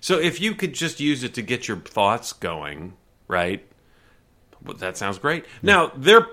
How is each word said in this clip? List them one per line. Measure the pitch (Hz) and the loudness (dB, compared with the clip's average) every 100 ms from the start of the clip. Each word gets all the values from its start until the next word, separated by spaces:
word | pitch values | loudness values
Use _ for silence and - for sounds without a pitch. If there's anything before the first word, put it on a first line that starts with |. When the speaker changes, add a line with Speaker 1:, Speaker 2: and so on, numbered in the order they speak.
Speaker 1:
So | - 180 | -2 0
if | 170 160 | 0 -2
you | 214 | -4
could | - 180 | -4 -6
just | 131 160 - | -4 -6 -4
use | 147 139 | -2 -2
it | 123 | -4
to | - | -8
get | 104 120 - | -6 -4 -4
your | 95 | -8
thoughts | - 113 101 117 - | -6 0 2 0 -6
going, | - 87 80 73 73 90 95 _ _ - | -10 -8 -8 -10 -12 -14 -18 _ _ -4
right? | 90 87 98 - _ _ _ _ _ _ _ _ - - | -2 -2 -4 -10 _ _ _ _ _ _ _ _ -20 -18
Well, | - | -10
that | 92 - | -10 -6
sounds | 98 95 | -6 -4
great. | 147 165 - - | -4 -4 -8 -4
Speaker 2:
Yeah. | 185 | 2
Speaker 1:
Now, | 190 156 | 4 2
they're, | 139 147 226 226 | 2 8 8 8